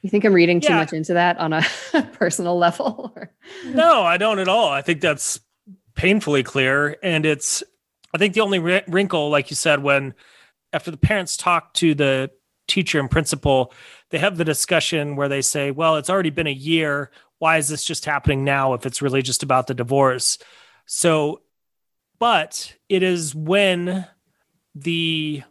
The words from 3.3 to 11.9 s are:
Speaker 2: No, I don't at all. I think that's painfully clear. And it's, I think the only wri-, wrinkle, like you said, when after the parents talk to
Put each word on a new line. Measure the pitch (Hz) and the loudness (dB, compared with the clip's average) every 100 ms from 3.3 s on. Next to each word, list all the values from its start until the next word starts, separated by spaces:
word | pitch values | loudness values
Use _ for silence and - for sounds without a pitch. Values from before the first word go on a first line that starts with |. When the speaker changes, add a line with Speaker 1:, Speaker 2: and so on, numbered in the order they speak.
| _ - 381 349 | _ -20 -16 -4
Speaker 2:
No, | 277 330 277 | 2 6 6
I | 175 175 | 4 2
don't | 214 202 | 2 0
at | 185 | 2
all. | 214 185 | 2 2
I | 139 | 0
think | 139 160 | -2 0
that's | 170 143 - - _ _ - 190 _ - | 0 0 -4 -8 _ _ -20 -20 _ -2
painfully | 180 214 - 143 | 2 2 2 0
clear. | 123 139 131 139 147 151 | 0 0 2 2 0 -4
And | 190 160 156 | -2 0 0
it's, | 143 - - - _ _ _ _ | -2 -4 -6 -8 _ _ _ _
I | 160 | -2
think | 202 | 0
the | 196 | 0
only | 208 190 | 0 0
wri-, | 165 185 - | 0 -2 0
wrinkle, | 175 196 170 147 | -2 0 -2 0
like | 147 131 | 0 -2
you | 147 | -4
said, | 160 147 | 0 0
when | 143 139 135 - _ _ _ _ _ | 2 0 -2 -12 _ _ _ _ _
after | 156 - | -8 -8
the | 151 | 0
parents | - 208 175 - | 2 2 -2 -4
talk | 185 170 - - | 0 0 0 0
to | 165 | 2